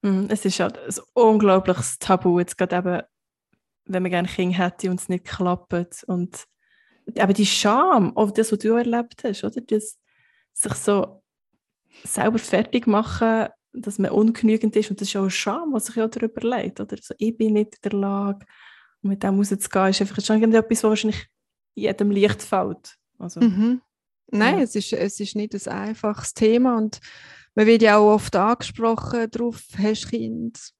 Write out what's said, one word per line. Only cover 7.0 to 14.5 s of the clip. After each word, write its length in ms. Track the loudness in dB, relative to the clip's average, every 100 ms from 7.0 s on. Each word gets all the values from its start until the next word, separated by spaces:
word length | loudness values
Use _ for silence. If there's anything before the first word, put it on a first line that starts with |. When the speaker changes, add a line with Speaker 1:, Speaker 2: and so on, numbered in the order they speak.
| -16 -2
Speaker 1:
eben 180 | 0
die 140 | 2 2
Scham, 680 | 2 2 4 4 4 2 2
auch 140 | 0
das, 200 | 2 0
was 80 | 0
du 140 | 0 0
erlebt 480 | 0 -2 -4 -8
hast, 200 | -8 -6
oder? 160 | -6 -8
Das, 360 | -2 -4 -4 -18 _ _ _ _ _
sich 200 | -8 -6 -4
so 480 | 0 0 0 -8 _ _ _ _ _ _ _ _
selber 340 | -10 -2 0 -2
fertig 480 | -2 -2 0 -2 2
machen, 640 | 0 0 -2 0 0 -2 _ _
dass 240 | -14 -14 -4
man 140 | 0
ungenügend 640 | 2 2 4 2